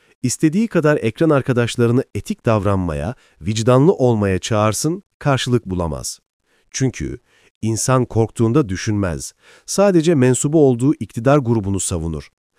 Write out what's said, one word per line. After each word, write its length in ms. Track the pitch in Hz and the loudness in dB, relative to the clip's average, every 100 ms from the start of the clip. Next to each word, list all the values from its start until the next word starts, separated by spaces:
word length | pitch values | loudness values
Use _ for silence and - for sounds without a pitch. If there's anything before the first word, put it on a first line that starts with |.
| _ _ | _ _
"İstediği 460 | 123 - 160 180 226 | -6 -2 0 0 0
kadar 280 | 175 151 151 | 0 2 0
ekran 340 | 113 - 160 | -2 0 2
arkadaşlarını 760 | 143 127 123 117 - 117 123 - | 2 2 0 0 0 2 2 -2
etik 320 | 101 - 214 120 | -6 -8 -4 0
davranmaya, 680 | 107 98 98 87 73 80 - _ _ | 0 0 0 -2 -4 -6 -8 _ _
vicdanlı 520 | 80 110 113 127 156 | -6 -2 2 4 4
olmaya 460 | 196 127 110 101 92 | 4 2 2 0 -2
çağırsın, 640 | - 110 107 104 156 185 - _ | -2 0 0 0 -4 -6 -12 _
karşılık 480 | 147 131 127 120 95 | -2 -2 0 -2 -2
bulamaz. 540 | 90 85 67 - - _ _ _ _ _ | -4 -4 -6 -10 -14 _ _ _ _ _
Çünkü 480 | - 131 - 65 64 _ _ _ _ | -4 -4 -4 -10 -10 _ _ _ _
insan 420 | 110 110 - 131 | -4 -2 0 0
korktuğunda 640 | 117 113 110 - 113 147 107 | 0 -2 -2 0 0 2 0
düşünmez, 640 | 92 113 104 95 73 - - _ - - | -4 -4 -2 -2 -4 -10 -18 _ -20 -6
sadece 480 | - 202 175 156 | 0 2 4 2
mensubu 520 | 156 127 127 147 160 135 | 2 2 2 0 4 4
olduğu 280 | 120 135 | 4 0
iktidar 440 | - 104 117 127 147 | -2 -6 -2 2 2
grubunu 420 | 120 113 95 98 | 2 0 -2 -4
savunur. 480 | - 87 82 76 - _ _ | -4 -4 -4 -8 -12 _ _